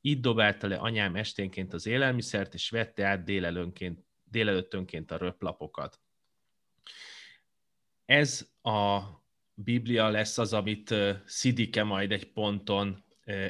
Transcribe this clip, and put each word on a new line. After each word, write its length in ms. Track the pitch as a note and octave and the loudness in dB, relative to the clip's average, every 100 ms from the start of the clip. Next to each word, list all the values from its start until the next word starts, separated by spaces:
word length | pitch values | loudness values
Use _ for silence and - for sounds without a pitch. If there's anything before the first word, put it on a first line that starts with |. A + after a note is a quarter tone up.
Itt 220 | C#3+ C3+ | -2 2
dobálta 440 | B2 A2 G#2 G2+ G2+ | 2 6 4 4 -2
le 100 | F#2+ | -2
anyám 380 | A2+ A2 G2 F#2 | 0 0 0 0
esténként 560 | G#2+ - F#2+ G2 F#2 | -4 -4 -4 -4 -6
az 140 | E2+ G#2+ | -6 -2
élelmiszert, 680 | B2 C3+ B2 - G#2 F#2+ | 2 2 0 -2 -4 -4
és 160 | - - | -6 -4
vette 340 | A#2 - - G2 | -2 -4 0 0
át 180 | G2 | 0
délelőnként, 800 | F2 G2 E2+ F2 F2 - F2+ E2+ _ _ | 0 -2 0 -2 -6 -6 -8 -8 _ _
délelőttönként 840 | _ A2 G#2 F#2+ F#2 F#2+ F#2 E2 D#2 | _ 0 2 0 -2 -6 -6 -8 -8
a 60 | D#2+ | -4
röplapokat.” 840 | F2+ - E2+ - D2+ - C#2 - _ _ _ _ _ _ _ _ - - - - - - _ _ _ _ _ _ | -4 -4 -6 -6 -10 -8 -10 -12 _ _ _ _ _ _ _ _ -20 -20 -18 -18 -20 -20 _ _ _ _ _ _
Ez 440 | - C#3+ C#3 - - _ | 4 6 6 0 -8 _
a 380 | A2+ G#2+ G2+ G2 G2+ - _ _ _ | 0 2 4 2 -2 -14 _ _ _
Biblia 540 | - G2+ A#2+ A2+ A#2 A2 | -8 0 0 2 4 4
lesz 300 | G#2+ G#2+ - | 4 0 0
az, 140 | G#2+ | 0
amit, 380 | G#2+ G2+ G#2+ - | 0 0 -4 -2
ö, 220 | G#2+ G2+ G2 | 2 2 0
Szidike 580 | - - C3 A#2+ A2 A2 | -6 0 2 2 0 0
majd 300 | G#2+ G2 G2+ | 0 0 0
egy 200 | G2+ - | -2 -4
ponton, 720 | - G#2 G2+ - G2+ G2+ F#2+ _ _ | -2 -2 -2 0 0 0 -4 _ _
ö, 220 | - G2 | -8 -4